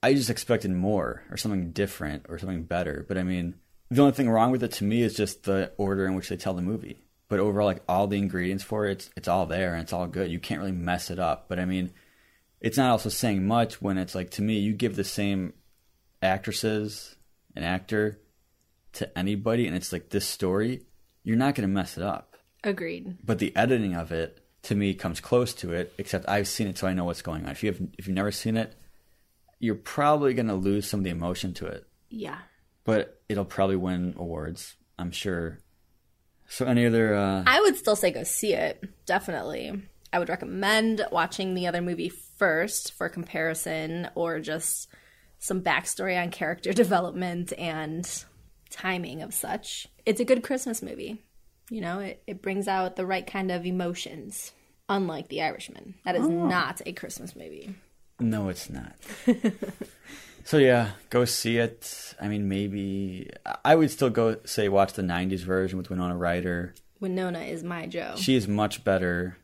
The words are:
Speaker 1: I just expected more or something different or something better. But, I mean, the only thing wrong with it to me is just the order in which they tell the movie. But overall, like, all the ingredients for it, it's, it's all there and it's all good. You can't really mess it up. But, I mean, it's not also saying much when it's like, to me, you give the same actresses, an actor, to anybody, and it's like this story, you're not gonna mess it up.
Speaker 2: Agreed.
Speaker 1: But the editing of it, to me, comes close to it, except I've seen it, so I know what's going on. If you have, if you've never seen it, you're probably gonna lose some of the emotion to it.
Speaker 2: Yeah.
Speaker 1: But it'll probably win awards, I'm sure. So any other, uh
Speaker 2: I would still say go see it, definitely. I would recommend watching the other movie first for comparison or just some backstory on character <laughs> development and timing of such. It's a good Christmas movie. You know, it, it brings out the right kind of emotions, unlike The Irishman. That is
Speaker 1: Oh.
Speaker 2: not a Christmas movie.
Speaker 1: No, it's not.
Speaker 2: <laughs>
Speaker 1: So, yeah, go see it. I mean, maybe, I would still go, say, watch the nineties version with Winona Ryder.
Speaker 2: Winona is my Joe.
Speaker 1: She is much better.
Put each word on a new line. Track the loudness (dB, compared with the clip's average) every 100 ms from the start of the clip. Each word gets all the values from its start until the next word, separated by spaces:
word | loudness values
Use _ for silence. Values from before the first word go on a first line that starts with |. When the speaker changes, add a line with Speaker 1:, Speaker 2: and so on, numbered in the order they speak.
Speaker 1:
I | 6 4
just | 4
expected | -2 2 2 2
more | 0 2 2 0 -4 -10
or | -6
something | -2 -2 -2
different | -2 -2 -2 -6 -6 -8
or | -8
something | -6 -6
better. | -2 -2 -2 -4 -4
But, | -2
I |
mean, | 0 0 -2 -6 _ -20 -2
the | 6
only | 6
thing | 6 4
wrong | 6 6
with | 4
it | 0
to | 0
me | 0 4
is | 2 2
just | -2 -2
the | 0 0 0 -2
order | 0 2 2
in | 0
which | -2
they | -4
tell | -2 -2
the |
movie. | -2 -2 -6 -16 _ _ _
But | 2
overall, | 2 4 2
like, | 2 0
all | 2 4
the | 2
ingredients | 2 0 0 -2
for | -2 -2 0
it, |
it's, | -2 -6 -10
it's | 0
all | 0 2
there | 0 0
and | -2
it's | -4
all | -4 -2
good. | -2 -2
You | -4
can't | -4 -4
really | -2
mess | -2 0 -2 -2
it | -2
up. | 0 0 -2
But, | -2
I | 0
mean, | 0 -2 -6 _ _ _ _ _ _
it's | -2 2
not | 4
also | 4 2
saying | 0 0 2 2
much | 4 2 0
when | -2 -2
it's | -2 -4
like, | -6
to | -2
me, | 0 2
you | 0
give | 0 -2 0
the |
same | -4 -2 0 0 -4 -8 _ _ _ _ _ _
actresses, | 0 0 -2 -2 0 0 -2 -8 -16 -20 _ _ _ -8
an |
actor, | -2 -4 -2 0 0 -2 _ _ _ _ _ _ -20
to | -10 -8 -2
anybody, | -2 0 0 2 2
and | -2
it's | -4
like | -8 -2
this | -2 -2
story, | -2 0 2 0 -2 -10 -20 _ _
you're | 0 2
not | 4 2
gonna | 2
mess | 2 -2 -4
it |
up. | -4 -4 -8 -20 _ _
Speaker 2:
Agreed. | -4 -2 -4 -8 -10 -12
Speaker 1:
But | -2 0
the | 0 2
editing | 4 4 2 -2
of | -4
it, | -4 -4 -8 _ _
to | -2 2
me, | 2
comes | 0 -4 -6
close | 2 2 2 -4
to | -4
it, | -4 -4 -6
except | -4 -4 0
I've | 0 0
seen | -2 -2
it, | 0
so | 0
I |
know | 0 0
what's | -4
going | -4 -6 -6
on. |
If | -2
you | -2
have, | -2 -6 -6
if | -4
you've | 0
never | 0
seen | 0 -2 0
it, | -2 -8 -20 -20 _ _ _ _ _ _
you're | 0 0
probably | -4 2 4 6 4
gonna | 2 0 2
lose | 2 2 0
some | -2
of | -2
the |
emotion | -2 -2 -2 -4
to | -6 -8
it. | -10 -14 _ _
Speaker 2:
Yeah. | -10 -8 -10 -16 _ _ _
Speaker 1:
But | 0 2 2 -8 _
it'll | -4 -4
probably | 0 2 2
win | 2 0 -2 -4
awards, | -6 -6 -6 -8 -12 -18 _ -8
I'm | -8
sure. | -6 -4 -2 -4 -8 _ _ _ _ _ _ _ _ _
So | -4 2
any | 4 6
other, | 6 6 4
uh | 4 2 6
Speaker 2:
I | 6
would | 6 4
still | 2 4
say | 2
go | 0
see | -4 -2 0
it, | 2 0 -4 -12 -16 -2
definitely. | -2 0 -6 -4 -6 -6 -8 -10 -20 -4
I | -2
would | 0
recommend | -4 -4 -2 2 4 4 0 0
watching | 0 0 -2 -2
the | -2 0
other | 0
movie | -2 -2 -4
first | -8 -20 0 2 4 2 -2 -6
for | -6 -6
comparison | -6 -8 -2 -2 -2 -4 -4 -4 -6 -6 -2
or | -2 -2
just | -4 -4 -4 -4 -8 -20 -20 _ _ _
some | -4 -2
backstory | 2 0 0 -4 -2 0
on | -2
character | -2 -4 -2 -2
<laughs> | 4
development | 4 4 2 -2 -4 -4 -6 -6
and | -6 -4 -6 -6 -6 -8 -12 -20 -20 _ _
timing | -8 -4 -4 -4 -8
of | -8
such. | -6 -4 -6 -6 -12 -14 _ -2
It's | 0
a | 4
good | 4
Christmas | 4 -4 -2 -6
movie. | -6 -8 -10 -10 _ -20 _ _ -12
You | -6
know, | -4 -6
it, | -8 -10 -12
it | -8
brings | -4 -2 0
out | 0 0 -2
the | -2
right | -2 -2
kind | -4 -2
of | -2 -2
emotions, | -2 -2 -4 -8 -10 -12 -12 -12 _ _ _ _
unlike | -2 0 -4 -8
The | -4
Irishman. | -4 -4 -12 -16 -18 -12
That | -2 0
is | 2
Speaker 1:
Oh. | 2 2
Speaker 2:
not | 2 0 -4 -10
a |
Christmas | -10 -12 -12 -14 -14
movie. | -16 -14 -14 -16 _ _ -20 _
Speaker 1:
No, | 0 0 0
it's | -4 -8
not. | -10 -12 -16 -18 -4 2
Speaker 2:
<laughs> | 2 2 -2 -10 -10 -14 -16 -20 -20 -20 -20
Speaker 1:
So, | 2 6
yeah, | 8 8 4 -4 -2
go | 2 2
see | 2 2 2
it. | 2 -2 -14 -14 -16 -8
I | -4
mean, | 0 0
maybe, | 0 0 -2 -2 -2 -4 -6 -12 -12 -10 -2
I | 6 8
would | 6
still | 4 2
go, | 4 2 2
say, | -4 0 4
watch | 6 4
the | 2
nineties | 2 2 2 0
version | 0 2 2 -2
with | -4
Winona | -2 -2 0
Ryder. | 2 2 0 -2 -4 -10 -20 _
Speaker 2:
Winona | -4 -2 -2 -4
is | -6 -8
my | -6 -8 -6
Joe. | -6 -6 -4
Speaker 1:
She | 4 4
is | 4
much | 2 2 0
better. | 2 4 4 0 -2 -6